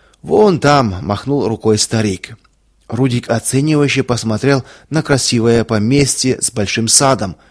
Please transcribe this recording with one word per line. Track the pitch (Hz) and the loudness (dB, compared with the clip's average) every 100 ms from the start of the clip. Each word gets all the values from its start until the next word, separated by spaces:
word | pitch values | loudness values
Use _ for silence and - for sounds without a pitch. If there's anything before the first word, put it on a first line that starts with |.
| _ _ | _ _
«Вон | - 160 214 165 | -2 2 4 4
там», | 143 147 113 90 | 4 4 2 -2
махнул | - 101 131 143 107 | -4 -4 -2 -2 -2
рукой | 110 110 107 | 0 2 2
старик. | - 113 107 92 - 110 _ _ _ _ _ | 0 -2 -2 -4 -10 -20 _ _ _ _ _
Рудик | 113 135 120 - | -2 0 -2 -2
оценивающе | 113 - 131 151 151 143 127 | -4 -2 -2 0 2 2 0
посмотрел | 127 120 113 107 135 139 - - _ | -2 -2 -2 -2 0 0 -2 -16 _
на | 156 | -4
красивое | - 135 - 120 113 117 | 0 -2 0 0 2 2
поместье | 110 110 107 139 139 - 131 - | 2 0 2 2 0 0 -2 -2
с | - | -2
большим | - 98 - 113 | -4 -4 -2 0
садом | - 139 123 101 78 _ | 2 2 2 -2 -8 _